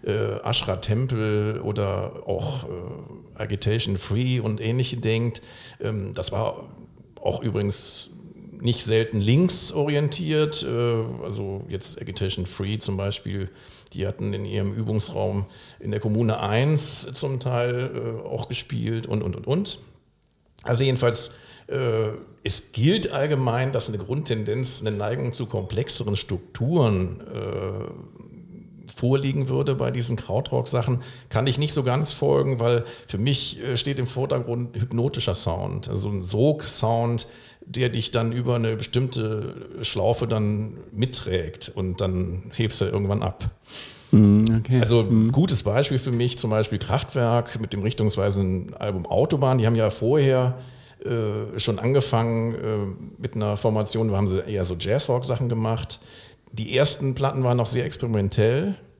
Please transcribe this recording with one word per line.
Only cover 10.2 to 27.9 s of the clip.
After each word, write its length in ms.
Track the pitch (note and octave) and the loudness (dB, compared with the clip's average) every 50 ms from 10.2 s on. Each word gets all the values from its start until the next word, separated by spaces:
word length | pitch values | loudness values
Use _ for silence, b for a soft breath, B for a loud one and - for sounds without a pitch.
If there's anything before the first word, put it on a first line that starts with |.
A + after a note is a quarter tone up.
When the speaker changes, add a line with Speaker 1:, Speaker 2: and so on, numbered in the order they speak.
| F3 D#3 D#3 D3+ D3+ D3+ D3+ - C#3+ | -2 0 2 2 2 2 0 -2 -2
Speaker 1:
äh, 600 | C3 A#2 A#2 A#2+ A#2+ A#2 A2+ A2 A#2 - A#1 B1 | -2 0 0 2 2 2 0 -2 -4 -6 -8 -8
also 420 | F2+ G2+ G#2+ G#2 F#2+ G2 G2 - | -6 -6 -6 -6 -6 -6 -8 -8
jetzt 320 | - G2 F#2 - - - - | -8 -8 -6 -6 -6 -8 -8
Agitation 460 | - - F#2+ - G2+ F#2+ - - F2+ | -10 -8 -4 -2 -2 -2 -2 -2 -4
Free 320 | F2+ - - G2 G2 G#2+ | -6 -4 -4 -4 -2 -2
zum 180 | G#2 - - G2 | -2 -2 -4 -2
Beispiel, 540 | F#2+ G2 G2+ G2+ - - - F#2+ G2+ F#2+ F#2 B B B B B B B B - | -2 -2 -2 -4 -4 -6 -6 -4 -4 -6 -8 B B B B B B B B -6
die 120 | - F#2 | -4 -4
hatten 280 | G2 G2 - G#2 G2+ G2+ | -4 -4 -4 -4 -4 -4
in 120 | G2+ G2+ | -4 -6
ihrem 260 | G2 G2+ G2+ G2 G2 | -4 -2 -2 0 0
Übungsraum 760 | G2+ A2 A2+ A2 G#2+ G#2+ G2+ - - G2+ G2+ G2 G2 G2+ G2 B B B B B B B | -2 -2 -2 0 0 0 -2 -2 -2 -2 -2 0 0 -2 -4 B B B B B B B
in 100 | - G#2+ | -6 -4
der 100 | G#2 G#2 | -4 -2
Kommune 400 | - G#2+ G#2+ A2 A#2+ A2+ C3 - | 0 0 2 2 2 2 2 0
eins 720 | - G2+ G#2 A2+ C3+ D3 D#3 D3 - - - - - - C3 | 0 0 2 2 4 4 4 2 2 2 2 0 0 -2 -4
zum 260 | - - C#3 C3+ B2 | -4 -4 -2 -4 -2
Teil, 800 | - C3 B2 A#2+ A#2+ B2 B2 B2 B2+ B2+ B2 A#2 A#2 A#2 A2+ A2 - | -2 0 0 2 0 0 0 -2 -2 -4 -4 -6 -6 -6 -6 -6 -8
äh, 40 | |
auch 200 | - - A#2 A2+ | -6 -6 -6 -6
gespielt 600 | - - - - - - A#2 A2+ A2 A#2 A2+ A2+ | -4 -4 -6 -4 -4 -4 -2 -2 0 -2 -2 -2
und, 160 | - A2+ A2 - | -2 -2 -2 0
und, 120 | F2+ F2+ | -2 -4
und, 120 | - - | -4 -2
und. 320 | - C3+ F3+ G3+ - - - - - - - _ _ _ _ _ _ _ _ _ _ _ - - | 0 0 0 0 -2 -6 -8 -10 -20 -20 -20 _ _ _ _ _ _ _ _ _ _ _ -10 -2
Also 200 | - A#2 A2+ C3+ | 0 2 2 4
jedenfalls, 480 | C3+ B2+ A#2+ A#2+ A#2+ A2+ - - B B B B B B B B | 2 2 4 2 2 2 2 -2 B B B B B B B B
äh, 460 | - - C#3 C3 A#2+ A2 A2 A2 G#2+ G#2+ - - - - - _ | -6 -4 0 0 2 2 2 0 0 -2 -6 -14 -18 -20 -6 _
es 280 | G2 G2 - - - | -2 -2 -2 -2 -4
gilt 400 | - A2+ G#2+ D3+ G3 A3 F3 - | -2 2 4 4 4 4 2 0
allgemein, 600 | - C3+ C#3 D3+ D3+ C3+ C3 B2 A2+ B2 C3 C3+ | 0 0 0 2 2 2 2 2 2 0 0 0
dass 180 | C3+ A#2 - - | 0 -2 -2 -2
eine 80 | G#2+ | -2
Grundtendenz, 840 | G2+ F#2+ - B2+ D3 D3+ - A#2+ A2 G#2 G#2 G#2 B2+ C3 B2 - - | -4 -4 -4 -4 -4 -2 -2 -2 -2 0 -2 -2 -2 -2 -2 -2 -2
eine 140 | - A2 G#2+ | -2 -2 -2
Neigung 380 | G#2 G#2 G#2+ A#2+ C#3 C3 B2 A#2 | -2 -2 -2 -2 -2 -2 -4 -4
zu 140 | - B2 | -4 -6
komplexeren 680 | G#2+ - G#2 F#2+ F2+ - - - - - - - G#2+ G2+ | -4 -4 -4 -4 -2 -2 -2 0 0 -2 -2 0 -2 -2
Strukturen, 1040 | G2+ - - G2 F2 - - - - A2+ C3+ F3 E3+ C3+ A2 G2+ F#2 F#2 F2 F2 - | -2 -2 -4 -6 -6 -6 -10 -6 -2 -2 2 4 4 4 4 4 2 0 0 -4 -8
äh, 680 | - - - G#2 G2+ G2 G#2 G2 F#2+ G2 G2 G2+ - - | -12 -12 -10 -8 -6 -6 -4 -4 -4 -4 -6 -6 -8 -10